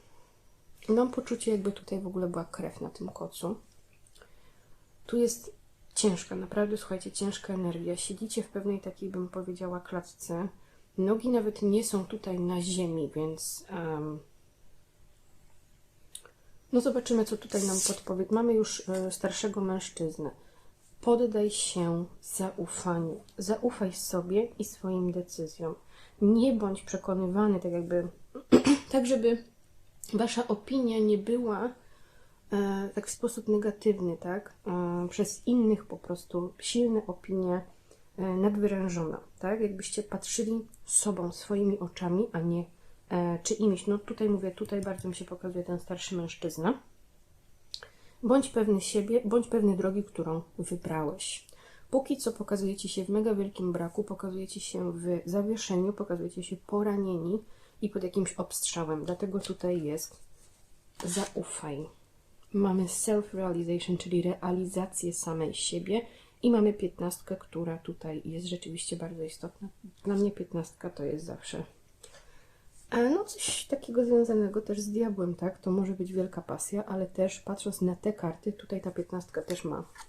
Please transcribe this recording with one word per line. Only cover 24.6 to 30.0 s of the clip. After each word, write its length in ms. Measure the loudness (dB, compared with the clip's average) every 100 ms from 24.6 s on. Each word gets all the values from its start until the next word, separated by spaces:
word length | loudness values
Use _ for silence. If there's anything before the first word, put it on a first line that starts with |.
swoim 480 | -8 -6 -2 0 0
decyzjom. 640 | 0 -6 -6 -8 -6 -6 -6 -12 -20 -20 4
Nie 300 | 8 8 8
bądź 300 | 6 2 -2
przekonywany, 800 | -4 -4 0 0 2 4 4 4
tak 120 | 2
jakby, 360 | -2 2 0 0 -6 -16 -16
<clears throat> 480 | 6 8 8 6 4
tak 140 | 2 4
żeby 380 | 4 4 4 0 -20 -20 -20 -20 -18